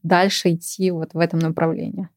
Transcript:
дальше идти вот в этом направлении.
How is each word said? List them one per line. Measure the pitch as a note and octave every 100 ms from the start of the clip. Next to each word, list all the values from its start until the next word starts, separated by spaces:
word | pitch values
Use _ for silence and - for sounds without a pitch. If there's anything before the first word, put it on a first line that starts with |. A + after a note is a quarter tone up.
дальше | E3 F3+ G3 - F3+
идти | E3+ - - F#3
вот | E3+ D#3+
в | D#3+
этом | E3+ E3
направлении. | D#3+ E3 E3 - E3+ - F3+